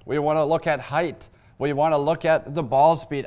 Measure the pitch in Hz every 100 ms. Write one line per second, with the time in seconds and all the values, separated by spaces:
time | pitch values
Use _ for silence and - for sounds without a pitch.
0 | - 143 147 156 147 160 170 143 123 147
1 | 170 - - _ _ - 143 143 156 151
2 | 143 165 170 156 - 147 135 135 151 165
3 | - 143